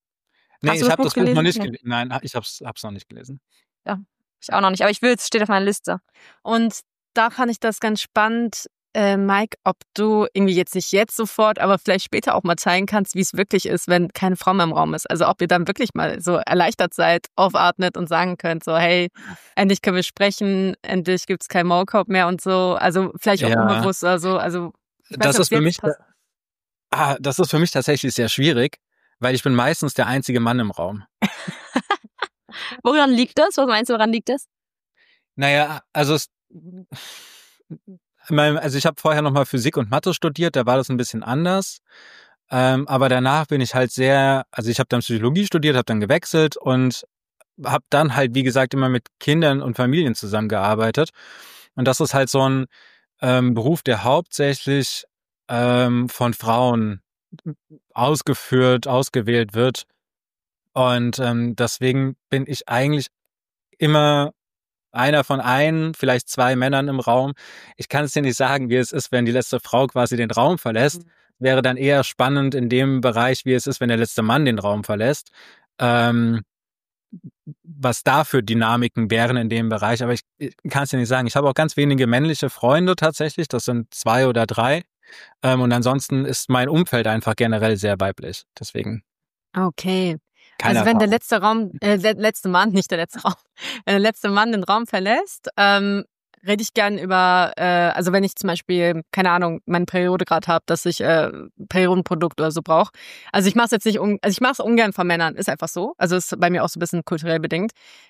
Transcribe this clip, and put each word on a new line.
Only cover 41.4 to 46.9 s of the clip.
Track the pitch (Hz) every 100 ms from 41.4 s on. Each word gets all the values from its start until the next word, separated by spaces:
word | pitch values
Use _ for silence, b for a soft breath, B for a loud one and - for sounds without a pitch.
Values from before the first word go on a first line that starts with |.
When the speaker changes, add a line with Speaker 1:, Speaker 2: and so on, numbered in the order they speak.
| 175 190 190 - b b b b b b _
Speaker 1:
Ähm, | 131 127 131 143
aber | 135 135
danach | 127 127 147 156
bin | 143
ich | 123 127
halt | 127
sehr, | - 131 139 135 135 -
also | - 113
ich | 117
hab | 131
dann | 123
Psychologie | 117 113 113 160 202
studiert, | 175 151 131
hab | 117
dann | 110
gewechselt | 104 156 - 165 156 -
und | - 127 127